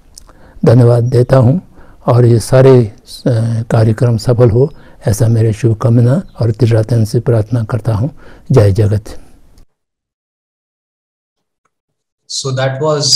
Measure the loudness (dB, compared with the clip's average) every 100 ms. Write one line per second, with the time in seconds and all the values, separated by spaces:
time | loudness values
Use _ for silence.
0 | _ -20 -20 -20 -20 -4 2 4 4 2
1 | 0 0 2 2 2 0 -6 -20 -20 -10
2 | -2 2 4 2 2 4 6 4 2 -8
3 | -20 -8 -4 -2 -4 -4 -2 0 0 0
4 | 0 -2 -2 2 2 2 -2 -6 -20 -10
5 | -6 -2 0 0 0 -2 -2 -2 0 2
6 | 2 0 -4 -6 -4 -2 0 0 0 -2
7 | -2 -2 -2 -2 -2 -4 -4 -6 -4 -4
8 | -4 -8 -20 -14 -2 2 2 2 0 -2
9 | -8 -18 -20 -20 _ _ _ _ _ _
10 | _ _ _ _ _ _ _ _ _ _
11 | _ _ _ _ _ _ _ _ _ _
12 | _ _ -14 -10 -8 -6 -6 -4 -4 -2
13 | 0